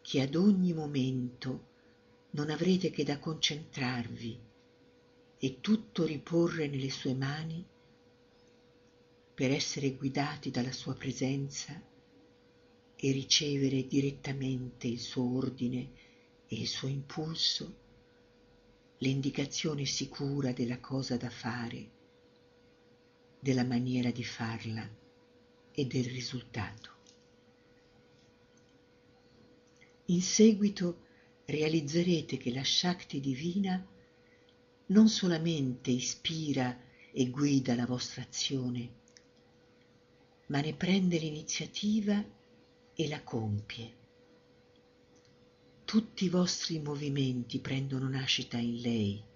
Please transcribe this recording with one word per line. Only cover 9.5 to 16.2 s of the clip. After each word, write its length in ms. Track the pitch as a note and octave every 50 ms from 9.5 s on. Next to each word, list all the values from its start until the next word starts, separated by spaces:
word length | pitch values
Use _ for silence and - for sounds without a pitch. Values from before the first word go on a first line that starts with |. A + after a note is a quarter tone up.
essere 400 | C3+ D#3 - - - D3 C3+ C#3
guidati 600 | C3 - C3+ C3+ - D3+ C#3 - D3+ - - C#3+
dalla 220 | C3 B2+ A#2+ C3
sua 220 | B2+ - - D3 B2+
presenza 840 | - - C3+ B2 - C3+ C3 C#3 C#3 C#3 C#3 - - - - C#3+ F3 - - - - - - - - - - - - - - - - - - - - _ - -
e 160 | - - C3+
ricevere 760 | C3+ C3+ C3 - - - D#3 D3 C#3+ C#3 C#3 C3+ C3 C3 B2+
direttamente 1000 | - - C#3+ C#3 C#3 C#3 - - C#3+ C3+ C#3 C3+ C3 C3 B2+ B2+ B2 A#2+ - -
il 140 | B2+ A#2 A#2
suo 360 | - - - C3+ B2+ B2 B2
ordine 540 | C3 C3+ B2 B2 A#2 A#2+ A#2+ C3 B2 - - - - - - - -